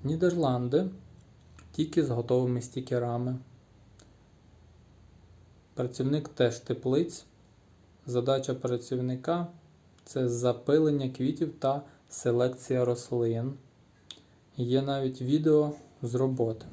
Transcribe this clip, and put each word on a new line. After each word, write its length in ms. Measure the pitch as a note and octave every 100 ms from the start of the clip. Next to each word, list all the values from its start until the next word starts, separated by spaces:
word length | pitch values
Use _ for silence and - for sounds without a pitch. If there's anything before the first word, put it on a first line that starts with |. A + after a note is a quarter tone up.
Нідерланди. 840 | C3+ E3 F3+ F3 D3 B2 B2 C#3+ F#3+ - - - - - - - -
Тільки 320 | - D3+ E3+
з 60 | C#3+
готовими 500 | A#2+ A#2+ B2+ B2+ B2
стікерами. 760 | B2 - B2+ B2 A#2+ A#2+ B2 B2+ - - _ - - - - - - _ - - - - - - - - - - - - _
Працівник 540 | - B2 - C3 D3 D3
теж 300 | - A#2+ A2+
теплиць. 680 | - A#2+ B2+ C3+ F3 - - _ - _ _ - - _ -
Задача 480 | B2 B2 C3+ C3+
працівника — 920 | B2+ B2+ B2 - B2+ B2+ B2+ C#3+ E3+ E3+ - - - - -
це 240 | - C3+ B2+
запилення 800 | A#2+ B2 A#2+ - D3+ D#3 C#3+ C3
квітів 440 | C3 B2+ D3+ D#3+ -
та 240 | C3+ C#3 - - _
селекція 760 | - B2+ A#2 B2 B2+ - B2+
рослин. 680 | B2 A#2+ - B2 A#2 A2+ B2 C#3+ - _ - _ _ - _ _ _ -
Є 260 | A#2+ C3
навіть 400 | C3+ C#3 C3 C3
відео 500 | B2+ D3+ D#3 D3+ D3 D3 - -
з 120 | A#2+
роботи. 520 | B2 C3+ B2+ A2+ A2 -